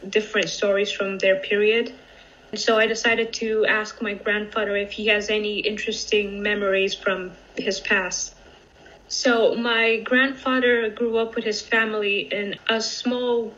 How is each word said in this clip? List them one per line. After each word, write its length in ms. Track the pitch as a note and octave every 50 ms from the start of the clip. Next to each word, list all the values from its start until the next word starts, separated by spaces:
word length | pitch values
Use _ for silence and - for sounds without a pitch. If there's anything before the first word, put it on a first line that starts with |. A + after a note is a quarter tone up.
| - F#3+
different 420 | - G#3+ G#3+ - - G#3+ F3+ E3+
stories 420 | - - - G3+ G3 G3+ G#3 G3+ -
from 260 | - G3+ G3 G3 F#3+
their 160 | G3 G3 F#3+
period. 580 | F#3+ - - G#3 G3+ G#3 G#3+ A3 A3+ B3 B3+ - - - - - - - - - - - - -
And 80 | G#3+
so 180 | - - A3+ A3
I 80 | A3
decided 460 | A3 A3 A3 - A#3+ A3+ A3 A3+ A3+ - - A#3
to 240 | A3 A3 A3 G#3+
ask 340 | - A3+ G#3+ G#3+ G#3 - -
my 140 | A#3+ G#3 G3+
grandfather 600 | G3 - G#3+ G#3 G#3 G#3+ G#3 - A3+ G#3+ G3+ G3+
if 160 | G3+ G3+ G3+ -
he 160 | - G#3+ A3
has 200 | G#3+ G#3 G3+ G#3
any 300 | G#3+ G#3+ G#3+ G#3 G#3 G3
interesting 880 | - - A3 G#3 - - G#3+ - - - - G#3 G#3 G3+ G3 G3+ G3+
memories 500 | G#3 G#3 G3+ G3+ G3 F#3+ G3 G3 G3 G3
from 380 | - - G3+ F#3+ F#3 F#3 F3+ E3+ - - - -
his 240 | - C4 - F#3+ -
past. 560 | - - G#3+ G3+ F#3 F3+ F3+ - - - - - - - - - - _ _ - - - - - - -
So 480 | - - - C4 A#3+ A#3 A3 E3+ -
my 400 | - A#3 A#3+ A#3 A3+ A3+ A3+ A3+ A3 G3+
grandfather 840 | - B3+ B3+ C4 C4+ C4+ - - C4 C4 C4 B3 B3 B3 A#3 A#3 A3
grew 280 | G#3 - A#3+ A#3 A3+ A3+
up 160 | A3+ A3+ -
with 80 | A#3 A3
his 180 | A3 G#3 -
family 600 | - - - A3+ A3+ A3 G#3+ G#3+ G#3 G3+ G3 G3+ - - -
in 220 | G3+ G#3 G3+ F#3+ - - -
a 120 | A3 A3+
small 720 | A3 - - - - B3 B3 B3 B3 B3 A#3+ A#3 A#3 G#3+ G#3+